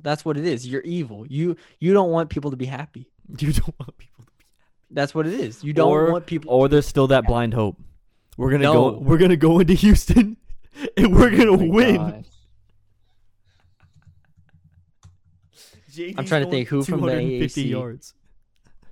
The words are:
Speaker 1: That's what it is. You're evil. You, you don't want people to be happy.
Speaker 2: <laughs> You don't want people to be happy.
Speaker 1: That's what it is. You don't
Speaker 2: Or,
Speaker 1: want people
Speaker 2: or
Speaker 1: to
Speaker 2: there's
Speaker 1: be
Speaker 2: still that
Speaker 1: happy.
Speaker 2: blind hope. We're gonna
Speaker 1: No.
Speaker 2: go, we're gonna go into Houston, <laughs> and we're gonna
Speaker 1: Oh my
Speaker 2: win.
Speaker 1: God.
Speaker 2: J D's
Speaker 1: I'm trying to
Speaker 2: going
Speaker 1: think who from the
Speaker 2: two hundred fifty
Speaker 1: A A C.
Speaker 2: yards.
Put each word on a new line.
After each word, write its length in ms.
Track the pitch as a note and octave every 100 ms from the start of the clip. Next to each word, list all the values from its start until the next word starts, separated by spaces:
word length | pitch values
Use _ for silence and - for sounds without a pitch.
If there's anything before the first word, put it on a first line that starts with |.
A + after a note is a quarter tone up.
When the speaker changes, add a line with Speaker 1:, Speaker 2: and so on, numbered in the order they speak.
Speaker 1:
That's 240 | D3+ D3+ E3
what 120 | C#3+
it 80 | E3+
is. 220 | B2 B2+
You're 140 | C3+
evil. 440 | E3 F3 C3+ G#2 A2
You, 280 | C#3 E3+ E3+ _ _
you 140 | E3
don't 160 | G3 F#3
want 220 | E3 D#3+
people 180 | - C#3+
to 80 | C3
be 80 | B2+
happy. 460 | C3+ D3+ A#2 C3 _
Speaker 2:
<laughs> 200 | _ C#3+
You 140 | D3
don't 260 | - - -
want 160 | B2+ _
people 260 | - _ _
to 60 |
be 120 | _
happy. 140 | _ _ _ _ _
Speaker 1:
That's 240 | C3+ C#3+
what 140 | D#3 D#3
it 60 | A3
is. 240 | A#2 A2+
You 100 | D3
don't 140 | D3+ D#3+
Speaker 2:
Or, 220 | D3+ D#3+
Speaker 1:
want 140 | E3+ E3+
people 260 | E3 -
Speaker 2:
or 140 | B2+ C3+
Speaker 1:
to 40 |
Speaker 2:
there's 140 | D3 C#3
Speaker 1:
be 20 |
Speaker 2:
still 180 | C#3+ C3+
that 80 | C3
Speaker 1:
happy. 100 | A#2
Speaker 2:
blind 260 | A#2+ A#2
hope. 260 | A#2 G#2 - - _ _ _ _ -
We're 120 | C3
gonna 120 | C#3+
Speaker 1:
No. 100 | C#3 D#3 B2+
Speaker 2:
go, 60 | G#2
we're 180 | C3+ E3
gonna 180 | F#3 E3+
go 240 | D#3 E3
into 140 | F3
Houston, 640 | F#3 G#3 F#3 - - G#3 A3+ _ - -
<laughs> 300 | - D4 -
and 160 | G3+ F3+
we're 140 | B3
gonna 200 | - A3+
Speaker 1:
Oh 60 | F#3+
my 100 | E3+
Speaker 2:
win. 280 | G3+ B3 F#3+
Speaker 1:
God. 280 | D#3+ G#2+ - _ _ _ _ _ _ _ _ _ _ _ _ _ _ _ _ _ _ _ _ _ _ _ _ _ _ _ - _ _ _ _ _ - _ _
Speaker 2:
J 160 | C#3+ F3
D's 80 | G3
Speaker 1:
I'm 80 | C3+
trying 160 | D#3
to 40 | C#3
Speaker 2:
going 60 |
Speaker 1:
think 160 | C3+ A#2+
who 140 | C#3
from 180 | C#3 F3+
the 60 | C3+
Speaker 2:
two 60 | B2+
hundred 240 | B2 B2+
fifty 40 |
Speaker 1:
A 20 | -
A 40 |
C. 180 | - C#3
Speaker 2:
yards. 440 | B2+ B2 B2 - _ _ _ _ _ _ - -